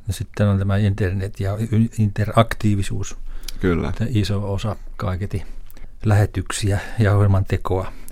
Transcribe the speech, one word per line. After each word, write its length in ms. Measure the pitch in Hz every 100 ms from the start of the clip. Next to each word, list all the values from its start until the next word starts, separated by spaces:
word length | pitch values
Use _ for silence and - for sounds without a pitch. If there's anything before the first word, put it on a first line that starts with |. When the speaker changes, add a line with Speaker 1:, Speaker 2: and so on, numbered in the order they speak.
| -
Speaker 1:
Ja 40 |
sitten 360 | - 101 - 104
on 100 | 98
tämä 180 | 98 98
internet 640 | 104 101 90 95 95 -
ja 160 | 98 104
y-, 320 | 113 110 113 -
interaktiivisuus. 1160 | 104 104 104 117 113 - 104 101 - 101 - - - - - -
Speaker 2:
Kyllä. 280 | 92 82 85
Speaker 1:
Että 180 | 87 113
iso 440 | 104 98 101 95
osa 240 | 98 110 - - -
kaiketi 460 | 92 92 101 147 - - - - - -
lähetyksiä 720 | 110 104 101 98 - - 101 101 - -
ja 180 | 104 104
ohjelman 280 | 101 95
tekoa, 480 | - 92 - 92 92 - -